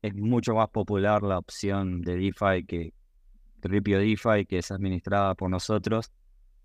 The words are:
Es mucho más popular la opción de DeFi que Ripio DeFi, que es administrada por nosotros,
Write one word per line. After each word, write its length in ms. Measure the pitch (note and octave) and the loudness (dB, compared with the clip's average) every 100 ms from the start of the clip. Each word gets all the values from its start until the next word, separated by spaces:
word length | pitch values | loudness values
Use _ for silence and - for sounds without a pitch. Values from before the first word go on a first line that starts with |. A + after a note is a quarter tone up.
Es 140 | G#2+ | -6
mucho 400 | G2 G#2+ A#2+ G#2+ | -2 0 2 2
más 160 | A2 A2 | 2 2
popular 520 | A2 F#2+ G2+ G2 G#2 | 0 0 2 4 2
la 160 | G2+ F#2 | 2 -2
opción 600 | - - G2+ G2 F#2+ F2 | -4 -6 -2 -2 -2 -4
de 160 | F2 F2+ | -4 -2
DeFi 480 | F#2+ - G2+ F#2 - | -2 0 0 0 -2
que 280 | F2 E2 - _ _ - - - - | -6 -8 -12 _ _ -20 -20 -20 -10
Ripio 380 | F2+ G2 G2 G2 | -2 0 2 2
DeFi, 480 | G#2 G#2+ A#2+ G#2+ G2 | 2 2 2 2 2
que 120 | F#2 | -4
es 120 | - | -4
administrada 640 | F#2+ G2 F2+ - G2+ G2 | -4 -4 -4 -2 0 0
por 160 | F#2 F#2 | -2 -2
nosotros, 600 | F#2 - G#2+ F#2 A2 A2+ _ _ _ - _ | -4 -2 -2 0 -2 -4 _ _ _ -20 _